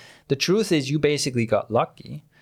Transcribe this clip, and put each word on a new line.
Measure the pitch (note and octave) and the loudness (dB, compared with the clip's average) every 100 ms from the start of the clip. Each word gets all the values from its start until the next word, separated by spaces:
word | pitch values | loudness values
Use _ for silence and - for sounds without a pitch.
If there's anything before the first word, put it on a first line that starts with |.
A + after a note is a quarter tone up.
| - - - | -20 -12 -6
The | C3+ | -2
truth | - G3+ G#3+ | 2 2 2
is | D#3+ B2+ | 0 0
you | D3+ | 0
basically | D3 D3 C#3 B2 A2 | 2 0 -2 -2 0
got | G#2 - | 0 0
lucky. | A2 D#3+ - - D3 - _ | -2 -2 -6 -16 -16 -16 _